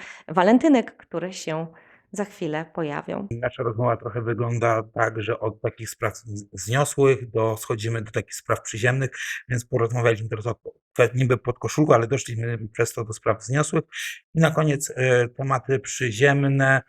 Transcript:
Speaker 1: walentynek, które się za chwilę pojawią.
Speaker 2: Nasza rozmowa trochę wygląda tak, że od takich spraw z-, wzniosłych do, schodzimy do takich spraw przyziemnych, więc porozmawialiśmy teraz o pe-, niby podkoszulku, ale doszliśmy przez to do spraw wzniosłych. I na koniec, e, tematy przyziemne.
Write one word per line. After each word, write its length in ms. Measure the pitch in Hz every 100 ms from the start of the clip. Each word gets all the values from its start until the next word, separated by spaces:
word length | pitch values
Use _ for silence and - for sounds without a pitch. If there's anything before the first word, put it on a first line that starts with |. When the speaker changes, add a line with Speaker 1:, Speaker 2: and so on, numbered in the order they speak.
| - - -
Speaker 1:
walentynek, 720 | 160 185 247 311 262 220 -
które 360 | - 170 180
się 340 | 185 - 156 165 - _ _ _
za 140 | 196 202
chwilę 400 | - 165 151 165
pojawią. 540 | - 156 147 - - 202
Speaker 2:
Nasza 320 | 117 120 -
rozmowa 340 | 120 110 120 113
trochę 240 | 117 117
wygląda 600 | 113 110 120 120 117 113 110
tak, 280 | - 113 113
że 180 | 107 117
od 220 | 110 107
takich 280 | 117 - 113
spraw 280 | - 110 -
z-, 280 | 117 104 101
wzniosłych 800 | 95 92 131 143 - 139 131 120
do, 260 | 113 110 110
schodzimy 440 | - 113 110 113
do 100 | 110
takich 240 | 113 - -
spraw 260 | - 113
przyziemnych, 480 | - 110 120 131 135 - - - -
więc 160 | 123 -
porozmawialiśmy 640 | 127 113 123 117 110 113
teraz 180 | 110 113
o 80 | 107 - - _ -
pe-, 200 | 117 127
niby 220 | 127 123
podkoszulku, 560 | - - 113 - 156
ale 140 | 127 113
doszliśmy 500 | 135 - 113 117 117 110
przez 200 | - 113
to 100 | -
do 100 | 110
spraw 260 | 110 123 107
wzniosłych. 440 | - 139 151 165 - - - - _
I 60 | 160
na 120 | 160
koniec, 420 | 160 156 143 - -
e, 320 | 131 123 120
tematy 500 | - 139 131 - 135
przyziemne. 1000 | - - 123 104 143 139 139 139 135 135